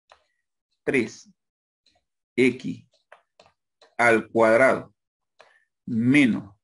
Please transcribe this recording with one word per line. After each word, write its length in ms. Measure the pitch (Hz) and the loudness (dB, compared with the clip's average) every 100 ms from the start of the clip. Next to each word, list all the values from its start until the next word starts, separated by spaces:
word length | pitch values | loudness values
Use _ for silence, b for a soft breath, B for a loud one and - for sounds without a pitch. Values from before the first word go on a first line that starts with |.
| _ _ _ _ _ _ _ _ | _ _ _ _ _ _ _ _
tres 480 | - 139 107 - - _ _ _ _ _ _ _ _ _ _ - | -4 -4 -4 -10 -20 _ _ _ _ _ _ _ _ _ _ -2
X 520 | 127 127 - - _ _ _ - _ _ _ _ _ _ _ - | 0 -2 -10 -14 _ _ _ -20 _ _ _ _ _ _ _ -2
al 300 | 117 113 107 | 0 0 -2
cuadrado 640 | 113 113 113 131 95 - _ _ _ _ _ b b b _ - | 0 2 4 2 0 -8 _ _ _ _ _ b b b _ -8
menos 680 | 113 120 147 127 - - _ | -4 0 2 2 -2 -8 _